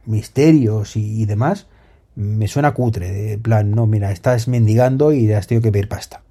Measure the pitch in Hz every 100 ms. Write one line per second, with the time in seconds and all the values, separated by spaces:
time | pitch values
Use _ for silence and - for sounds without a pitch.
0 | 117 107 - - 156 156 110 107 104 110
1 | 107 110 107 107 143 196 - _ _ _
2 | _ - 101 107 101 143 147 - 120 104
3 | 90 98 107 104 113 110 101 110 110 107
4 | 98 98 131 123 120 120 107 113 127 131
5 | 147 143 107 104 - 117 117 101 98 90
6 | - - _